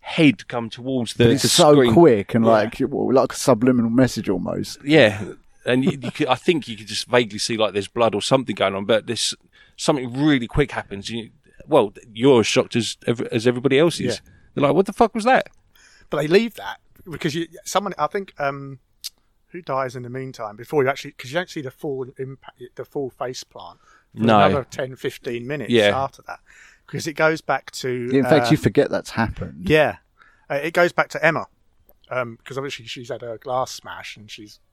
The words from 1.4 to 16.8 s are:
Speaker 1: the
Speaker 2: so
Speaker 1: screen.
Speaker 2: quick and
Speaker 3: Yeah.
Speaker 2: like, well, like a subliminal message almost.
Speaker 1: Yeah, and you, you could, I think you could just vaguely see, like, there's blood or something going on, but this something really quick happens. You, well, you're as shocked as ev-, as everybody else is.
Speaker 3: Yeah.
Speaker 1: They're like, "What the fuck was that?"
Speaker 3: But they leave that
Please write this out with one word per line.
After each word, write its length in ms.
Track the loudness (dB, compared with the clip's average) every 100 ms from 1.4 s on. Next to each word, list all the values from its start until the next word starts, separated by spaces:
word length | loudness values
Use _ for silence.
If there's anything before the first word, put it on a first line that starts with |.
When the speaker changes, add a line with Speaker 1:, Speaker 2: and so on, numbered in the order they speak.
Speaker 1:
the 60 | 2
Speaker 2:
so 240 | 4 8
Speaker 1:
screen. 200 | 8 8
Speaker 2:
quick 420 | 8 8 6 2
and 100 | 2
Speaker 3:
Yeah. 60 | 4
Speaker 2:
like, 240 | 4 2 -2
well, 320 | -4 -2 0
like 200 | 2 2
a 40 | -2
subliminal 540 | 2 4 4 2 2
message 380 | 4 2 0 -4
almost. 480 | -4 -2 -6 -8 -10
Speaker 1:
Yeah, 400 | 2 6 6 2 -10 -14 _ _ -2
and 180 | 0
you, 140 | 0 -2
you 100 | -8
could, 160 | -6 -2
I 80 | -2
think 300 | 0 -2 -2
you 80 | -14
could 80 | -12
just 220 | -12 0
vaguely 300 | 0 0 -6
see, 200 | -6 -2
like, 140 | -2
there's 140 | -2 -6
blood 260 | 0 0
or 80 | 0
something 320 | 0 0 0
going 200 | -2 -2
on, 120 | -2 -2
but 200 | -2 -2
this 280 | -6 -6 -8 _ _ _ _
something 340 | -2 -2 -2 -2
really 220 | 0 0 0
quick 240 | -2 -2
happens. 400 | -4 -10 -12 -12
You, 200 | -12 -14 _ _ _ 0
well, 260 | 2 2 -4 -20
you're 260 | 0 4 6
as 60 | 4
shocked 280 | 0 0 -2
as 200 | -4 -6 -6
ev-, 140 | -4 -2
as 140 | 0 0
everybody 320 | 0 2 2
else 220 | 2 0
is. 140 | -6 -6
Speaker 3:
Yeah. 60 | _ -20 _
Speaker 1:
They're 80 | -2 0
like, 60 |
"What 120 | 2 0
the 80 |
fuck 200 | 2 0
was 100 | 0
that?" 240 | 2 0 0 _ _ _ _ _ _
Speaker 3:
But 80 | -4
they 40 | 2
leave 260 | 2 0
that 240 | -8 -14 -16